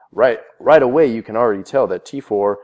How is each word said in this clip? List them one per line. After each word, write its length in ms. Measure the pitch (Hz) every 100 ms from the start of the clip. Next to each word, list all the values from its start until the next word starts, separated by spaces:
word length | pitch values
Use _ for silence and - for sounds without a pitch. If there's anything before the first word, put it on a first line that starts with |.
| _
right, 280 | 98 127 110 - _
right 220 | 127 156
away 240 | 127 147 147
you 160 | 113
can 140 | - 110
already 260 | 120 98
tell 240 | 92 139 104
that 160 | 90
T 160 | - 139
four 400 | - 104 101 101